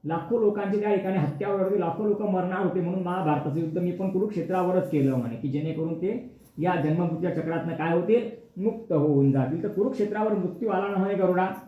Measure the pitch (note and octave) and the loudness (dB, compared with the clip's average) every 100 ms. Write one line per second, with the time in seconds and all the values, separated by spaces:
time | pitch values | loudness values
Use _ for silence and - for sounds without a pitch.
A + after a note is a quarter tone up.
0 | D3 E3+ - A#3 G#3 G#3 G3 G#3 G#3 G3 | -4 -4 -2 2 2 2 -2 0 2 0
1 | F#3+ G3 D3 - G3+ G3 F#3+ G3 E3+ F#3 | 2 0 0 -2 -2 0 2 2 0 0
2 | G#3 G3+ G3+ F#3 F3+ F#3 F#3 F#3 E3+ F#3+ | 0 0 0 0 0 0 0 0 -2 -2
3 | F3 F3+ D#3 D3 D3 D#3 D#3+ E3+ F3 F3 | -2 -2 0 0 0 -2 -2 -2 -2 -2
4 | F#3+ F#3 G#3 E3+ D#3+ F#3 F3+ F3+ - D3+ | -2 0 0 -2 0 0 2 2 2 2
5 | C3+ B2+ A2+ A2+ C#3+ D3 D#3 D#3 D#3+ E3 | 2 2 -2 -4 -4 -2 -2 -2 -4 -2
6 | F#3 B3 - - - - - F3+ D3+ E3 | -2 -4 -8 -20 -16 -2 0 2 2 2
7 | E3+ D#3 F3 D#3 D#3+ E3 E3 - E3 E3+ | 0 0 -2 -2 -2 -4 -4 -4 0 0
8 | - A#3 A3 - - F3+ G#3 A3+ - D#3+ | 4 2 2 -10 -16 -4 -2 -4 0 2
9 | D3+ C#3 C#3 C3 B2+ E3 - F3+ A#3+ C4 | 4 6 4 4 0 -2 -2 0 0 0
10 | G3+ G#3+ G#3+ G3 F3 - A3 F#3 G3+ F#3+ | -2 0 0 0 -2 -4 -2 0 0 0
11 | G3 F#3+ F#3 F3+ F#3 - | 0 2 2 4 0 -4